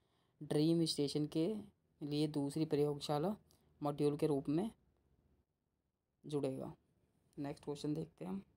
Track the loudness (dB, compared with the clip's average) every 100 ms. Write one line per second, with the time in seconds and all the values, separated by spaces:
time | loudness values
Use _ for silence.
0 | _ _ _ -12 0 4 4 4 2 2
1 | 0 0 0 0 0 -2 -8 _ _ -10
2 | -4 0 0 0 -2 0 2 2 2 0
3 | 0 0 0 -4 _ _ _ -6 -2 2
4 | 2 4 2 2 2 0 0 -4 _ _
5 | _ _ _ _ _ _ _ _ _ _
6 | _ _ -6 -2 -2 -4 -8 -12 _ _
7 | _ _ _ -8 -8 -8 -8 -6 -4 -4
8 | -6 -10 -8 -8 -10